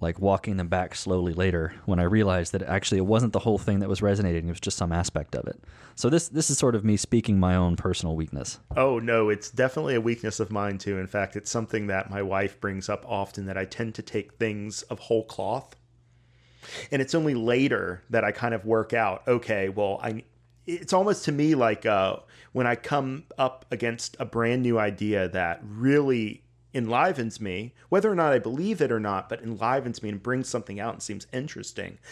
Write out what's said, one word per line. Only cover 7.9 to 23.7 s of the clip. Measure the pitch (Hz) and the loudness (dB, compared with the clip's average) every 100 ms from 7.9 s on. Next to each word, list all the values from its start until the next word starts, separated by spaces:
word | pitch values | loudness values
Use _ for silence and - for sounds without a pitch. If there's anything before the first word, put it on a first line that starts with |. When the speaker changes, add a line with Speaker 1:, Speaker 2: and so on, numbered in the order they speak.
| 87 80 80 | -2 -2 -2
Speaker 1:
weakness. | 80 71 - - _ | -4 -6 -10 -12 _
Speaker 2:
Oh, | - 135 120 | 2 2 2
no, | 117 117 107 | 2 4 4
it's | 104 - | 2 -2
definitely | 117 127 156 147 123 | 0 0 0 0 0
a | |
weakness | 113 117 110 - | 0 -2 -4 -4
of | 98 | -4
mine, | 104 101 98 | -2 -4 -4
too. | 101 95 | -4 -4
In | 95 | -2
fact, | 104 95 104 | -2 -4 -6
it's | - | -6
something | 120 107 107 104 | -4 -2 -4 -2
that | 95 98 | -4 -4
my | 98 | -4
wife | 98 95 98 - | -2 0 -2 -4
brings | 101 95 101 | -6 -6 -4
up | 104 127 | -6 -4
often, | 101 98 - 95 | -4 -4 -6 -6
that | 95 | -4
I | 95 | -6
tend | - 113 110 | -6 -8 -8
to | |
take | - 107 98 | -6 -6 -6
things | _ 113 104 107 - | _ -4 -4 -8 -10
of | - 104 | -10 -12
whole | - 113 | 0 0
cloth. | - - 98 123 - - _ _ _ _ _ _ _ _ - - - | 0 -6 -4 -6 -8 -20 _ _ _ _ _ _ _ _ -16 -14 -4
And | 135 | -2
it's | 135 | 0
only | 165 156 | 0 2
later | 123 113 123 139 110 90 90 - | 0 2 4 4 2 -2 -8 -2
that | 113 | 0
I | 104 | 0
kind | - 120 | 0 -2
of | 113 | -2
work | 107 113 107 | 2 0 2
out, | 117 104 95 - | 0 0 0 0
okay, | 120 120 101 95 | 0 2 0 0
well, | 101 98 98 | 0 -2 -2
I, | 117 110 - _ _ _ - | -4 -8 -10 _ _ _ -8
it's | 170 165 | -8 0
almost | 185 202 - | 2 4 2
to | - | 0
me | 143 151 | 2 4
like, | 143 117 107 113 | 6 4 2 2
uh, | 101 95 95 - - - | 4 2 0 -8 -20 -8
when | 127 120 | 0 0
I | 117 | 0
come | - 143 135 131 - - | 0 -2 -2 -6 -10 -2
up | 131 - - | -2 -2 -8